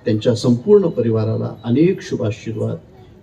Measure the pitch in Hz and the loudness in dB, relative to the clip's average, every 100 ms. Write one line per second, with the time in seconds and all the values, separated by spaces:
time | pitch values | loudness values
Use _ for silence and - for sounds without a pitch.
0 | - 107 127 110 127 120 202 208 170 123 | -4 0 0 0 0 0 4 4 4 0
1 | 117 110 110 110 113 - 120 127 180 185 | 0 0 -2 -4 -6 -8 -2 2 2 0
2 | - - 110 - 113 107 110 160 - - | -6 -4 -4 -6 -10 -6 -6 -6 -14 -20
3 | - - | -20 -16